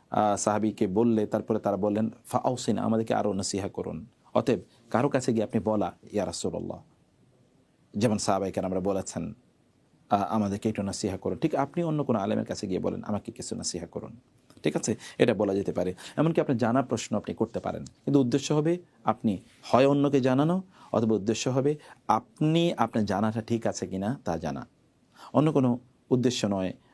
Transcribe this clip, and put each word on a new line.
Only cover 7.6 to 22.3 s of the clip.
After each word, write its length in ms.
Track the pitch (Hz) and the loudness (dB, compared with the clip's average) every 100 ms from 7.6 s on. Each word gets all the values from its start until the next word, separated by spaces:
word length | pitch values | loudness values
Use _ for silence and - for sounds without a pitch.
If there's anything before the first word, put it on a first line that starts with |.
| _ _ _ 104 | _ _ _ 0
যেমন 220 | 113 104 | 2 2
সাহাবায়ে 340 | - 95 95 | 2 0 0
কেরামরা 280 | 95 92 92 | -2 -2 0
বলেছেন, 560 | 95 95 92 - 85 - _ _ _ _ _ _ _ | 0 -2 -4 -6 -8 -10 _ _ _ _ _ _ _
"আ-, 160 | 101 95 | 0 2
আমাদেরকে 380 | 110 101 101 113 | 0 0 0 -2
একটু 140 | 107 | -2
নসিহা 340 | 98 95 101 95 | -4 -4 -4 -4
করুন।" 220 | 98 90 | -4 -2
ঠিক 160 | 160 | -2
আপনি 300 | 139 139 170 | 0 -2 -2
অন্য 200 | 170 151 | -2 0
কোনো 140 | 143 113 | 0 0
আলেমের 260 | 101 107 | 0 -2
কাছে 220 | 110 98 98 | -2 -6 -4
গিয়ে 140 | 90 | -2
বলেন, 220 | 92 92 | -2 -4
"আমাকে 280 | 92 101 - | -4 -6 -6
কিছু 240 | - - 92 | -12 -10 -8
নসিহা 300 | - 87 87 | -6 -8 -8
করুন।" 300 | 85 - - _ _ _ - | -10 -12 -16 _ _ _ -6
ঠিক 140 | 156 165 | -4 -2
আছে, 200 | - 104 - - | -2 -4 -6 2
এটা 160 | 120 | 4
বলা 200 | 98 101 | 4 2
যেতে 180 | 98 92 | 0 0
পারে। 220 | 82 90 92 - - | -2 -2 -4 -6 0
এমনকি 240 | 156 165 | 2 2
আপনার 180 | 156 117 | 0 0
জানা 240 | 113 127 | 2 2
প্রশ্ন 340 | 131 120 - 104 | 0 -4 -2 -4
আপনি 180 | - | -4
করতে 260 | - 110 92 | -4 -4 -2
পারেন, 240 | 95 87 | -6 -8
কিন্তু 360 | - - - 139 | -10 -8 0 2
উদ্দেশ্য 320 | 123 139 - | 4 0 0
হবে 260 | 151 156 175 - _ | 0 0 -2 -6 _
আপনি 340 | - 107 113 95 - _ | -4 0 -2 -2 -6 _
হয় 240 | - 117 139 | 2 4 6
অন্যকে 340 | 143 139 139 | 4 4 4
জানানো, 420 | 127 131 151 185 185 - - | 4 4 2 0 -4 -14 -4
অথবা 240 | 107 113 107 | 0 2 2
উদ্দেশ্য 320 | 98 110 135 | 0 -2 0
হবে 280 | 131 139 151 - - - | 0 0 -2 -8 -8 0
আপনি 640 | 110 - | 0 -2